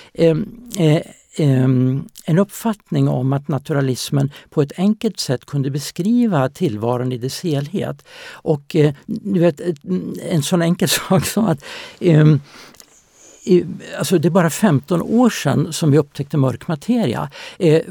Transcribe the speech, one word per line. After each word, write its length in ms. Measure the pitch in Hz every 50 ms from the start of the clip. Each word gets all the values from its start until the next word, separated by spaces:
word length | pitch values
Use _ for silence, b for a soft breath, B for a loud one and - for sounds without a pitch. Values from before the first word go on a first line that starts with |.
| B B B
ehm, 340 | - 165 165 156 151 - - - - - - - 202
eh, 240 | 160 151 151 165 - - - _ _ _ -
ehm, 720 | - 156 139 131 131 131 131 131 127 127 127 131 139 - - - - -
en 140 | - 156 185
uppfattning 720 | 196 - - - - 226 202 - _ - 170 143 139 143
om 240 | 143 131 127 135
att 160 | 139 139 143 -
naturalismen 840 | 147 131 139 - 156 143 135 131 123 - - - 147 139 139 143 B B B B
på 120 | - 156
ett 100 | 143 143 -
enkelt 440 | - 185 208 214 - - 214 - -
sätt 240 | - - 123 - -
kunde 240 | - 143 143 131 139
beskriva 800 | 135 151 - - - - 180 214 240 240 240 220 175 139 131 135
tillvaron 640 | - - 185 139 104 104 110 120 123 120 123 127
i 60 | 127 113
dess 240 | 120 135 - -
helhet. 640 | - 170 143 139 139 143 208 170 - 139 143 - - B B B B B
Och, 460 | B B B 165 156 143 - - -
eh, 180 | 160 147 151 139 B B
du 340 | B 214 - - 196 196 180
vet, 200 | 170 175 147 -
ett, 180 | - 180 160 - - 175 180 185 175 - - - - -
en 120 | 180 151
sån 200 | 143 - 185 170
enkel 260 | 165 165 180 - 185 139
<laughs> 200 | - - - -
sak 180 | 190 165 -
som 200 | - - 208 220
att, 180 | 185 151 - B B B B B B B B
ehm, 400 | - 175 156 156 156 156 147 139 B B B B B B B B B _ _ _ _ _ _ _ - - _ _
i, 220 | - - 180 175 170 165 - - - - - -
alltså 200 | 160 - 190 160
det 100 | 139 175
är 20 |
bara 200 | 165 190 170 160
femton 520 | - - 220 196 143 127 - - 180 165
år 280 | - - 220 240 254 214
sedan 420 | - - - 139 139 135 165 196
som 180 | 151 - 170 151
vi 80 | 135 156
upptäckte 380 | 147 - - - 139 - -
mörk 320 | 147 135 127 120 - - -
materia. 640 | 160 143 - - 247 233 202 123 - - 147 143 B B B B B B
Eh, 240 | 185 156 151 160 - -